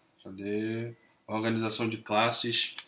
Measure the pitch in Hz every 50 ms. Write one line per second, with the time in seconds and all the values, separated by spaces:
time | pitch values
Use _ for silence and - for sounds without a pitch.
0 | _ _ _ _ - 98 95 98 98 101 104 107 110 113 110 113 117 117 117 -
1 | - _ _ _ - - 110 110 113 113 113 110 113 110 - - 120 113 113 110
2 | - - 107 107 113 120 - - - 117 113 - - - - - -